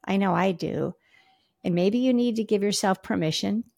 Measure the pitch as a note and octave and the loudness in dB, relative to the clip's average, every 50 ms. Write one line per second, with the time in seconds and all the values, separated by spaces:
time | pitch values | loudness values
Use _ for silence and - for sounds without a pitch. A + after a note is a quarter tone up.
0 | - - F#3+ G3 G3 F#3+ F3 E3+ F3+ G3 F3+ E3 E3 D#3+ - D3+ C#3 D#3+ F3+ _ | -6 -2 0 2 2 2 2 2 2 0 0 -2 -4 -4 -4 -2 -4 -4 -6 _
1 | _ _ _ _ _ _ _ _ _ _ _ _ - F#3+ F3 E3+ F3+ G3 G#3 B3 | _ _ _ _ _ _ _ _ _ _ _ _ -4 -2 0 2 2 2 2 2
2 | B3+ C4 B3+ A#3+ A#3+ A#3+ A3 A3 A3 G#3 G#3+ G3+ G3 G#3 G3 - - G3+ F#3+ - | 2 2 2 2 2 0 0 -2 -2 0 0 0 0 0 -2 0 0 0 0 0
3 | - - A3 F#3 E3 D#3 D#3 - - G3 G3+ A3 A#3+ - _ | -2 -4 -2 -2 0 0 -2 -2 -2 -2 -2 -4 -4 -8 _